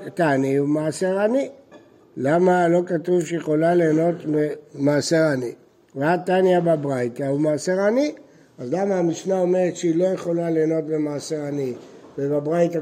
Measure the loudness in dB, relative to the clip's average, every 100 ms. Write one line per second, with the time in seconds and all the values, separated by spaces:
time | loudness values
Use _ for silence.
0 | -8 -2 2 2 2 0 0 0 -2 -2
1 | -2 0 2 0 -2 -8 -20 -20 -20 -20
2 | _ -4 0 4 4 4 4 2 2 -4
3 | 0 0 0 -4 -2 2 4 4 4 2
4 | 2 -2 -2 0 -2 -4 -12 -2 0 2
5 | 2 2 2 0 -4 -10 _ _ _ -4
6 | 0 0 0 2 4 4 2 0 0 -2
7 | -4 -4 -2 0 0 0 -2 0 2 2
8 | -2 -4 -20 -20 _ -12 -6 -4 -2 0
9 | 0 -2 -2 0 2 2 0 -2 -2 0
10 | 0 -2 -4 -2 -2 0 0 0 -2 -4
11 | -4 -6 -6 -8 -6 -6 -6 -8 -14 -20
12 | -16 -6 -2 -2 0 0 0 0